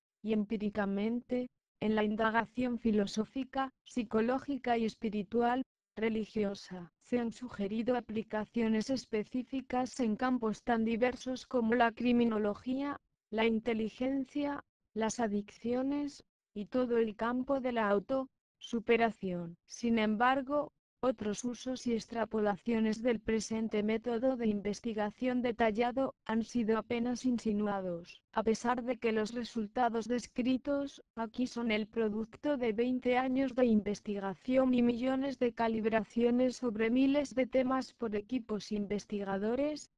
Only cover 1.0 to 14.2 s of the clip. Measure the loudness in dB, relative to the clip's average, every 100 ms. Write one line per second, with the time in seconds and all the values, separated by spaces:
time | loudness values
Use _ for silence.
1 | -2 -2 -4 -4 -6 _ _ -6 0 2
2 | 2 2 0 0 -2 -2 -2 0 2 2
3 | 2 -2 -4 -4 -6 -4 -4 -6 -10 -6
4 | -2 0 2 0 -2 -4 0 2 0 -2
5 | -4 -4 -2 0 2 2 -2 _ _ -4
6 | -2 0 -2 -2 -2 -4 -10 -12 -14 _
7 | -4 -2 -2 -6 -10 -6 -4 -2 0 0
8 | -2 -6 -4 -4 -4 0 2 2 0 -4
9 | -2 -4 -2 -4 -4 -6 -4 -4 -2 -2
10 | -2 0 0 0 0 -2 0 0 2 2
11 | 0 0 -6 -8 -4 0 2 4 4 2
12 | 2 4 4 2 0 -2 -4 -4 -4 -6
13 | _ _ _ 0 2 2 0 -2 -2 -2
14 | -2 -2